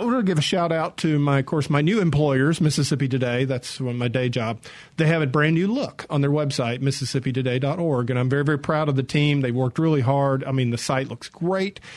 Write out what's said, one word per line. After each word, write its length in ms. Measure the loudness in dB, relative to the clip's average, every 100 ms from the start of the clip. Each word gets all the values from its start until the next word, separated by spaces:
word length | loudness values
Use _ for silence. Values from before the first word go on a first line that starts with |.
I'm 100 | 0
gonna 120 | 0
give 140 | 2 0
a 40 |
shout 300 | 0 0 0
out 240 | 0 -2 -2
to 200 | 0 2
my, 220 | 2 2
of 60 | 0
course, 240 | -2 0
my 100 | 2
new 200 | 2 2
employers, 600 | 2 2 2 4 2 2
Mississippi 460 | 2 2 0 0 0
Today. 380 | 0 0 0
That's 360 | -2 -4 -6 -8
one, 180 | -6 -2
my 100 | -2
day 200 | 0 -2
job. 280 | -2 -4 -6 -12 -20 -10 0
They 100 | 2
have 160 | 2
a 40 | 2
brand 280 | 2 4
new 140 | 4 2
look 380 | 0 -4 -8 -4
on 120 | 0
their 80 | 2
website, 500 | 2 0 -2 -2 -2
Mississippi 520 | -2 -2 -4 -4 -2
today 260 | -2 0 0
dot 180 | -2 -2
org, 320 | 0 0 0
and 80 | 0
I'm 100 | 0
very, 120 | 2
very 140 | 2 0
proud 300 | 0 0 0
of 80 | 0
the 80 |
team. 380 | 0 2 2 2
They 100 | 0
worked 260 | 0 -2 0
really 220 | 2 2
hard. 420 | 2 2 2 0
I 80 | -2
mean, 180 | 0 0
the 80 | -2
site 300 | -2 -2 -2
looks 200 | -8 -14
great. 500 | -6 -4 -2 -4 -6 -18